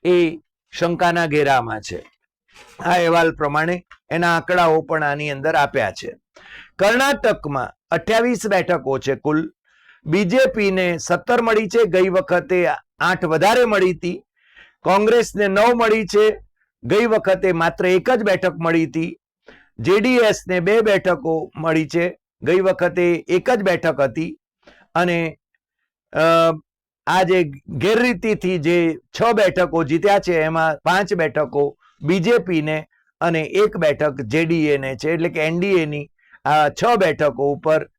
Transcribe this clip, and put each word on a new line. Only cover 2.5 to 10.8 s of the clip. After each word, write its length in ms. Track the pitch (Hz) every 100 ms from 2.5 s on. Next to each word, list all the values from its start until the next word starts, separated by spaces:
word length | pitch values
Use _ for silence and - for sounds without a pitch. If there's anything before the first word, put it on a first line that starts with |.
| - - -
આ 140 | 165
અહેવાલ 420 | 180 170 170 165 156
પ્રમાણે 500 | 147 151 160 180 _ _ _
એના 260 | 160 175 165
આંકડાઓ 460 | 160 180 170 156
પણ 220 | 156 160
આની 260 | 151 143 147
અંદર 260 | 139 143 160
આપ્યા 360 | 143 139 104
છે. 240 | - - - _ _ - - - -
કર્ણાટકમાં 960 | 202 240 269 277 240 202 147 139 123 - _
અઠ્યાવીસ 560 | 170 170 220 240 233 214
બેઠકો 520 | 196 175 175 131 135
છે 160 | 135 135
કુલ. 380 | 143 151 165 _ _ _ _ _ 156
બી 180 | 175
જે 160 | 196 247 262 226
પી 160 | 202
ને 260 | 185